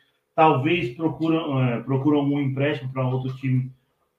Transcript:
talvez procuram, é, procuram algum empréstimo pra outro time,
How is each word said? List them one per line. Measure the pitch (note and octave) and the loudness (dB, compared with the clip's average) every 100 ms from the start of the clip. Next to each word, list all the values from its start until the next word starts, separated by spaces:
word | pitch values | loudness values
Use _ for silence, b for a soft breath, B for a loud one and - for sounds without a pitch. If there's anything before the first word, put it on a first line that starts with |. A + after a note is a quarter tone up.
| B B _ - | B B _ 2
talvez | D3+ C#3+ D3+ F3 C#3 - | 4 4 2 0 -2 -4
procuram, | D#3+ - D#3+ D#3+ D#3+ C3+ | -4 -2 0 0 0 0
é, | B2+ A2+ | 0 -2
procuram | B2+ C3+ D3 D3 | -2 0 2 2
algum | C#3+ C#3+ | 2 0
empréstimo | C#3 B2+ D3 D3 - | 0 0 -2 -2 -6
pra | - B2+ | -4 -2
outro | B2+ C3 - | -2 -4 -6
time, | C3+ B2+ - - _ _ _ | -2 0 -2 -8 _ _ _